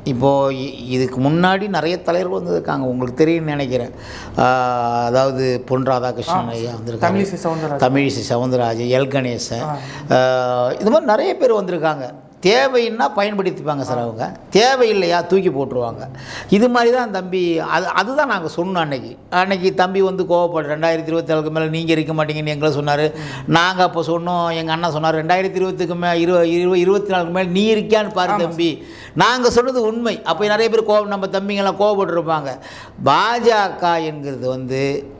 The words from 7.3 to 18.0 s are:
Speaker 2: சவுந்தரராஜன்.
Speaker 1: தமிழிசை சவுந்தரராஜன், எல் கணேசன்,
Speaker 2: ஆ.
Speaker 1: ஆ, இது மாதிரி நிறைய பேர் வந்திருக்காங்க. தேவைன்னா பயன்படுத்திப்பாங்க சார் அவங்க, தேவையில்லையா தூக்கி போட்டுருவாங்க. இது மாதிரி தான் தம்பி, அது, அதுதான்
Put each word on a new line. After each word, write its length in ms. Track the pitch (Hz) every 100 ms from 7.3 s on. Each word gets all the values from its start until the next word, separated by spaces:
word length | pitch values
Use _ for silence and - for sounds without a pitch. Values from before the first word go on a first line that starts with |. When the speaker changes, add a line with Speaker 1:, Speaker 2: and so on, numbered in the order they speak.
| 180
Speaker 2:
சவுந்தரராஜன். 360 | 170 160 156 143
Speaker 1:
தமிழிசை 440 | 127 135 139 113 101
சவுந்தரராஜன், 680 | 120 127 127 117 113 120 127
எல் 100 | 135
கணேசன், 680 | 139 127 117 - 117 147 143 - - 143
Speaker 2:
ஆ. 40 | 127
Speaker 1:
ஆ, 560 | 127 127 123 123 123
இது 180 | - 202
மாதிரி 160 | 302 294
நிறைய 300 | 214 359 -
பேர் 180 | 254
வந்திருக்காங்க. 560 | 214 180 175 156 147 127 - - -
தேவைன்னா 640 | 180 233 269 247 226 226 277 -
பயன்படுத்திப்பாங்க 640 | 202 208 185 147 147 143
சார் 180 | 131 120
அவங்க, 380 | 117 110 156 - -
தேவையில்லையா 720 | 190 247 262 233 202 175 175 170
தூக்கி 240 | 190 180
போட்டுருவாங்க. 580 | 139 127 123 117 110 131 - - - -
இது 200 | 196 247
மாதிரி 280 | 240 233 247
தான் 140 | 233
தம்பி, 480 | 185 180 185 175 160
அது, 280 | 156 160 180
அதுதான் 400 | -